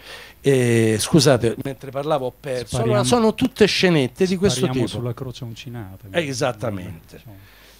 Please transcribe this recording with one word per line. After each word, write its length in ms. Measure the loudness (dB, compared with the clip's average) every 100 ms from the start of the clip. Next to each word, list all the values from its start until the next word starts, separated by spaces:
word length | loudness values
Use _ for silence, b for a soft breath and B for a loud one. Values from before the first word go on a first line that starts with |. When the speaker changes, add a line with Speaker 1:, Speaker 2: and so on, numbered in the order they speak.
| B B B -2
Speaker 1:
Eh, 560 | 2 4 4 4 4 2
scusate, 580 | 2 4 6 4 2 -2
mentre 280 | -8 -10 -10
parlavo 360 | -8 -2 -2 -4
ho 60 |
perso. 440 | -8 -8 -8 -4 -2
Speaker 2:
Spariamo, 160 | 0
Speaker 1:
Allora, 160 | 0 2
sono 260 | 4 2
tutte 320 | 2 -2 4 2
scenette 600 | 4 2 4 0 0 0
di 100 | 2
questo 240 | 0 2
Speaker 2:
spariamo 260 | 0 0 -2
Speaker 1:
tipo. 120 | -4
Speaker 2:
sulla 160 | -6
croce 300 | -8 -12 -12
uncinata, 640 | -14 -14 -14 -14 -14 -16 -6
Speaker 1:
Eh, 160 | -4 -4
esattamente. 880 | -2 -4 -2 -6 -6 -10 -14 -18 -20
Speaker 2:
diciamo. 200 | -20 -20 B B B